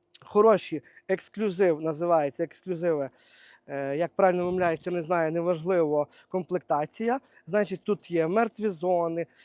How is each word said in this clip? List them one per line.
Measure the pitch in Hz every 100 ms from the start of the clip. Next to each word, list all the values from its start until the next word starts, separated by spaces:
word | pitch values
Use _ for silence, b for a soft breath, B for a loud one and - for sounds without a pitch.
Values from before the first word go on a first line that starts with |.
| _ -
хорошій | - 208 220 196 - 156 B B -
ексклюзив, | 190 - - 214 175 185 151
називається | 160 151 175 165 143 -
ексклюзиви. | 165 - 185 170 175 151 135 B B B B B -
Е, | 139 139 143
як | 170 -
правильно | 190 180 180
вимовляється, | 185 175 160 180
не | 175
знаю, | 156 175 160
неважливо, | 165 170 170 165 185 156 147 143 b b
комплектація. | 185 165 175 - 147 156 - 226 269 b b -
Значить, | 202 208 185
тут | - 202 -
є | 170 160
мертві | 202 233 - 208
зони, | 165 175 180 170 165 160 b